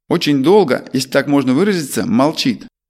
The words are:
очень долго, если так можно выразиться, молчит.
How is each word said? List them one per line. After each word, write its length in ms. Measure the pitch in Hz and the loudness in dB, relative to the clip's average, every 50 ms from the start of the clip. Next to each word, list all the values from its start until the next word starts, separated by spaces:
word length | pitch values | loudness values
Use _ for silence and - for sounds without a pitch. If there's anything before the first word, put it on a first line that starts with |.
| _ - | _ -4
очень 340 | - 214 - 151 147 139 131 | -2 -2 0 0 0 0 2
долго, 460 | 147 196 214 190 143 123 - - - - | 4 4 4 4 2 0 -4 -4 -4 -6
если 180 | 131 131 - | -6 -4 -2
так 180 | - 139 135 147 | -2 -2 0 0
можно 260 | 143 143 135 127 127 | 0 0 2 2 2
выразиться, 500 | 139 190 214 202 175 151 127 - - 92 | 2 2 0 0 -2 -4 -6 -6 -6 -4
молчит. 600 | 82 98 117 135 151 160 - - 143 107 90 - - _ _ _ _ | -2 0 0 0 0 0 -2 -2 -2 -4 -4 -6 -20 _ _ _ _